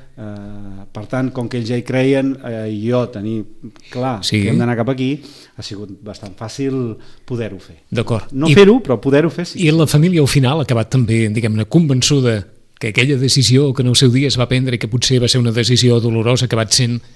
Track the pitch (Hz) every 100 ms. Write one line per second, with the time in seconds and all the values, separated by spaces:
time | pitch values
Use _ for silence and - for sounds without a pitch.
0 | - - 107 104 101 104 101 98 101 107
1 | 104 131 131 127 117 123 113 123 120 127
2 | 131 135 135 131 123 113 110 107 113 123
3 | 117 104 104 113 101 - 117 - - 123
4 | 127 110 90 107 101 117 120 113 120 131
5 | 131 143 - - - - - 101 101 98
6 | 101 98 101 - 113 - 135 131 120 107
7 | - - - 117 107 95 - 82 _ 120
8 | 107 110 - 131 160 156 196 247 - 117
9 | 135 139 165 - 175 - 156 160 151 151
10 | 170 170 135 147 127 160 131 120 110 131
11 | 110 113 110 110 110 107 110 170 156 131
12 | - 143 123 107 95 - _ _ 113 104
13 | 131 135 131 139 107 127 143 123 123 120
14 | 131 127 139 123 120 127 131 120 113 123
15 | - 131 120 131 120 113 113 120 123 117
16 | 117 113 113 123 120 113 110 - 120 120
17 | -